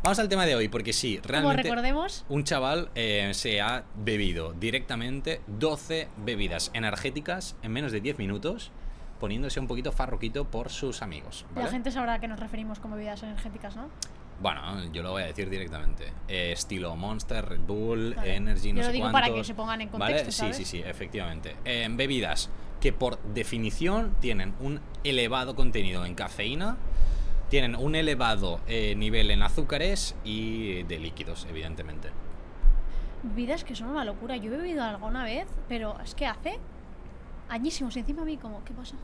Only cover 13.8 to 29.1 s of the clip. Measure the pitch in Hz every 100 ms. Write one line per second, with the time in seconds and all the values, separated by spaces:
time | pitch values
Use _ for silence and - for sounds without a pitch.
13.8 | 285 - - - - - 95 73 76 98
14.8 | 87 82 87 95 87 76 92 98 87 78
15.8 | 76 - - - - 95 87 87 - 95
16.8 | 87 82 98 110 - 117 95 87 - 104
17.8 | 113 113 113 123 113 202 214 208 214 208
18.8 | 240 247 220 269 240 226 208 214 220 220
19.8 | 214 214 104 151 139 - 107 - - 87
20.8 | 87 90 95 107 87 80 78 76 127 120
21.8 | 113 117 139 131 107 131 - - - -
22.8 | 143 - 127 - 113 107 110 117 110 -
23.8 | 165 208 226 - 123 117 95 - 131 147
24.8 | - - 143 131 117 127 127 113 131 113
25.8 | 95 90 87 85 90 - 104 151 202 247
26.8 | - - - - - - - 135 127 120
27.8 | 139 156 156 131 120 107 92 85 - 113
28.8 | 107 104 107